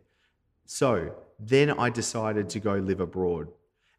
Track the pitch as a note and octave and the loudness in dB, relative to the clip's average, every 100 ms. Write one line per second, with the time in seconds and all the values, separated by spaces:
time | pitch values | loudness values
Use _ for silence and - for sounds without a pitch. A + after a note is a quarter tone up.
0 | _ _ _ _ _ _ - - C3+ G2 | _ _ _ _ _ _ -10 -2 0 0
1 | E2 - - - G#2+ C3+ D3 - A#2+ A#2 | -2 -10 -18 -10 2 4 4 2 0 0
2 | - A2+ A2 G#2+ G2 G#2+ G#2 G2 F#2+ F#2 | -4 -2 -2 0 -2 -2 0 0 0 0
3 | E2+ F#2 F2+ E2 D2+ - _ _ _ | -2 -2 -2 -2 -6 -16 _ _ _